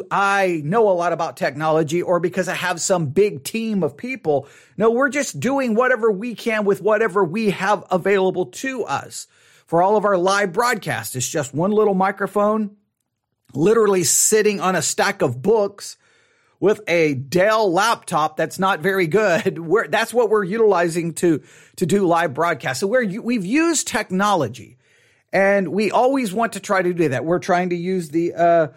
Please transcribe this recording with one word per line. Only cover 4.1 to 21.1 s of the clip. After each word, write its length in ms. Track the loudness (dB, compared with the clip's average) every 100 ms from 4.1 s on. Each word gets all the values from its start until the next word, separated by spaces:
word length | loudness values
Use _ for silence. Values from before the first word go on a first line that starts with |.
| -8 -2 -2 -2 -18 _ -2
No, 140 | 0
we're 180 | 2 0
just 320 | -2 -6 -4
doing 340 | -2 0 0
whatever 380 | 0 0 2 0
we 240 | -2 -6 -8
can 300 | -4 -2 0
with 140 | 0
whatever 440 | 2 0 0 0
we 260 | 0 0 -2
have 340 | 0 0 -2 0
available 560 | -2 0 2 2 -2 -6
to 380 | -6 -8 -6
us. 420 | -6 -6 -8 -16 -18 _ _ _ -4
For 160 | 2
all 140 | 4 4
of 80 |
our 120 | 2 2
live 360 | 2 0 0
broadcasts, 640 | 0 0 0 -4 -6 -6 -6
it's 120 | -6
just 240 | -4 -4
one 200 | -2 0
little 220 | 2 2
microphone, 800 | 2 0 0 -4 0 2 0 -2 -8 _ _ _ _ _ _ _
literally 520 | 0 2 4 4 2
sitting 560 | 2 0 2 2 2 0
on 160 | 0 0
a 60 |
stack 380 | -2 0 -2 0
of 220 | -2 -2
books 540 | 0 2 0 -4 -18 -18 _ _ _ _ _ -2
with 220 | 0 0 0
a 280 | 2 2
Dell 580 | 0 -2 2 2 2 2
laptop 640 | 2 2 0 -2 -2 -2 -2
that's 240 | -6 -2
not 180 | -2 0
very 300 | -2 0 0
good. 500 | 2 2 2 0 -4
<laughs> 80 | 0
We're, 220 | 0 0
that's 260 | -2 0
what 160 | 0 2
we're 140 | 2
utilizing 680 | 0 2 2 4 2 -2 -6